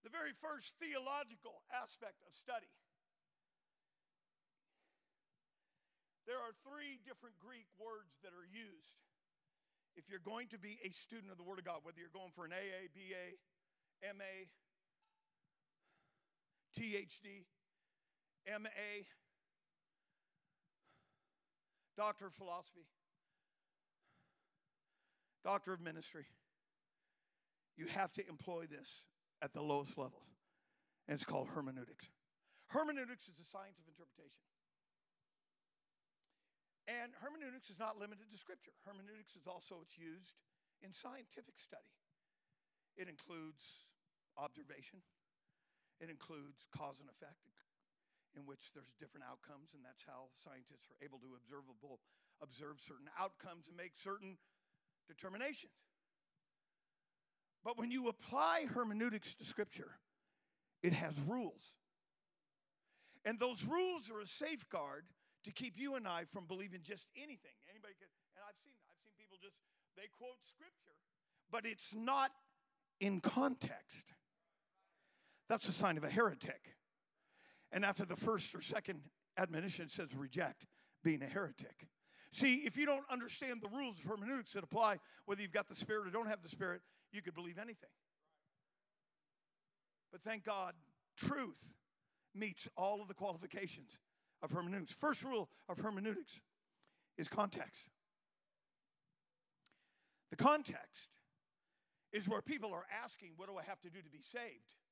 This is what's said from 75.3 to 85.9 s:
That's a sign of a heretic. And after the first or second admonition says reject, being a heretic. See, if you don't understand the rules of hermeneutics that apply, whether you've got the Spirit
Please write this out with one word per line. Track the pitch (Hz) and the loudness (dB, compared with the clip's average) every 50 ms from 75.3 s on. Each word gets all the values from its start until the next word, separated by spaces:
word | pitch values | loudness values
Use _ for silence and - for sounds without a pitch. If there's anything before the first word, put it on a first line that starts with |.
| - - _ _ | -20 -20 _ _
That's | 220 220 - - | 2 4 4 2
a | |
sign | 180 - - 196 165 156 | 2 6 6 6 6 6
of | 151 | 2
a | 147 | 4
heretic. | 131 196 233 214 160 131 - - 135 - _ - - _ _ _ _ _ _ _ _ _ _ _ _ - - - - - - - | 8 10 10 10 8 4 -2 -4 -4 -6 _ -18 -20 _ _ _ _ _ _ _ _ _ _ _ _ -20 -20 -20 -20 -20 -14 0
And | - 185 202 | 2 6 6
after | 196 196 - 202 | 6 6 6 2
the | 175 175 | 0 2
first | - 214 - 220 196 - - - | 2 6 6 6 6 4 0 -4
or | 180 | -4
second | 156 - - 220 - - 190 151 143 165 _ _ _ _ _ - | -2 2 0 2 2 2 -2 -4 -4 -12 _ _ _ _ _ 4
admonition | 185 180 170 156 175 196 165 - 170 151 | 4 4 4 2 0 0 0 -2 -4 -4
says | - - 185 143 120 | -2 -4 -4 -2 -2
reject, | 135 143 135 127 160 175 139 - _ - - _ - - _ _ _ - | -4 -4 0 2 2 2 2 2 _ -16 -20 _ -20 -20 _ _ _ 6
being | 165 160 143 135 | 6 6 6 4
a | 127 | 0
heretic. | 147 196 196 151 - - 139 - - _ - - _ _ _ _ - - - - | 0 0 0 0 -2 -6 -12 -12 -12 _ -20 -20 _ _ _ _ -20 -20 -20 -10
See, | - - - 277 254 262 | 2 8 10 10 10 10
if | 302 240 190 247 | 8 4 4 6
you | 294 | 6
don't | 294 285 269 285 - | 8 8 6 6 0
understand | 254 247 233 240 - - 285 262 247 233 | -2 -2 0 -2 -2 -2 0 0 0 0
the | 214 208 208 | -2 -2 0
rules | 262 285 254 214 170 | 0 0 0 -2 -2
of | 147 | -2
hermeneutics | 165 214 214 202 226 269 269 220 - - | -2 0 0 0 0 0 0 -2 -2 -4
that | 202 185 | -4 -4
apply, | 156 - 208 226 214 208 175 - - - - - | 0 6 8 8 8 8 6 2 -10 -20 -16 -2
whether | - 202 196 | -2 0 0
you've | 208 190 | 0 2
got | 160 208 196 - | 4 4 4 4
the | 202 | 0
Spirit | - - - | -6 0 2